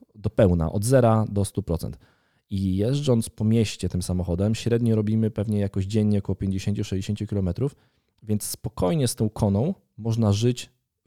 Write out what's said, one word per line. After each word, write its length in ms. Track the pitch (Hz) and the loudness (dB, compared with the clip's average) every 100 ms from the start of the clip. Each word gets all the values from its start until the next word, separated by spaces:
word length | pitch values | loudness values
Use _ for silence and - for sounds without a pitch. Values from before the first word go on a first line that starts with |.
| _ | _
do 160 | 107 - | -8 -4
pełna, 420 | - 98 87 80 | 4 4 4 0
od 120 | 104 | -2
zera 400 | 113 131 117 110 107 | 2 4 6 4 0
do 160 | 101 | -2
stu 180 | 98 - | -2 -4
procent. 360 | - 82 - 80 _ _ _ _ - | -2 -4 -4 -10 _ _ _ _ -8
I 260 | 98 98 95 | -2 0 0
jeżdżąc 540 | 110 143 143 117 - | 0 0 2 0 0
po 140 | - | -2
mieście 440 | 110 117 107 - 90 | 2 2 2 -2 -4
tym 140 | 90 | -4
samochodem, 520 | 90 90 92 87 104 | -2 -2 0 0 0
średnio 420 | 113 113 117 117 110 | 0 -2 0 2 0
robimy 340 | 104 110 110 | 0 0 0
pewnie 280 | - 104 104 | -2 -2 -2
jakoś 280 | 101 98 95 | -2 -4 -2
dziennie 320 | 110 107 101 | 0 2 0
około 180 | 101 95 | -2 -4
pięćdziesięciu, 480 | 98 95 - 101 | -2 -4 -4 -4
sześćdziesięciu 420 | 101 95 95 104 104 | -4 -4 -4 -6 -4
kilometrów, 500 | 101 92 98 139 - _ _ _ _ | -2 -2 -2 -4 -6 _ _ _ _
więc 200 | 107 107 | -4 -4
spokojnie 640 | - - 117 - 180 165 123 | -4 -8 -10 -4 0 2 0
z 60 | |
tą 160 | - 107 | 0 -4
Koną 440 | - 107 98 156 196 _ - | 0 0 2 0 -4 _ -8
można 360 | 113 113 107 | -4 0 2
żyć 380 | 101 120 123 - _ _ _ | 2 2 -2 -8 _ _ _